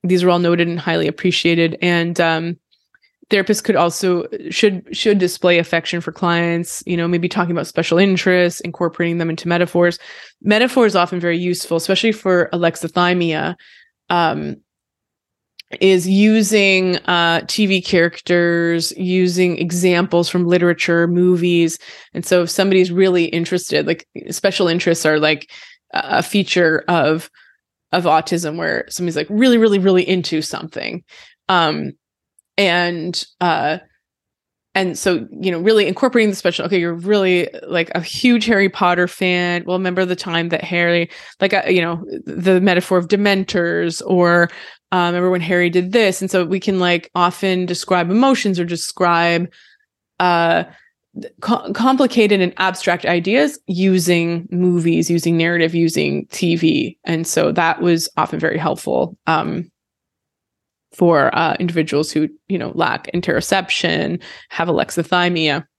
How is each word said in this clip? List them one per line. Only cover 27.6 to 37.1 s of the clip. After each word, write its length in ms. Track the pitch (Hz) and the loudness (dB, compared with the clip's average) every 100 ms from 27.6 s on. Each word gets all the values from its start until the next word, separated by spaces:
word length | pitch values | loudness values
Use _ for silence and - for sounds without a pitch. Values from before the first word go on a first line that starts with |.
| _ _ _ | _ _ _
of 120 | 175 | -2
autism 520 | 170 156 160 170 165 160 | 2 0 0 -4 -4 -6
where 280 | 165 - - | -4 -4 -6
somebody's, 280 | - 180 156 | -6 -4 -4
like, 120 | 156 | -4
really, 260 | 208 262 240 | 2 4 4
really, 220 | 220 202 | 4 4
really 280 | 190 180 185 | 4 2 2
into 360 | 185 - 160 | -2 -2 -4
something. 600 | 156 - 160 - - 175 _ - - _ - | -6 -10 -10 -10 -10 -10 _ -20 -20 _ 0
Um, 440 | 185 160 151 143 - _ _ _ _ _ - | 2 2 -2 -8 -12 _ _ _ _ _ -2
and, 640 | 196 175 175 175 165 170 - _ | 0 2 0 -4 -6 -8 -12 _
uh, 380 | 180 160 147 165 _ _ _ _ _ _ _ _ _ 190 | 0 0 -2 -4 _ _ _ _ _ _ _ _ _ -2
and 220 | 185 - | -2 -2
so, 300 | 196 170 110 | -2 -2 -6
you 220 | - 185 | -6 -4
know, 80 | 170 | -2
really 280 | 185 220 196 | 2 2 2
incorporating 420 | 185 247 240 214 | 0 0 2 0
the 80 | 190 | 0
special, 280 | 180 175 180 | -4 -4 -2
"Okay, 140 | 190 | -2
you're 140 | 170 | -2
really, 560 | 170 175 | -4 0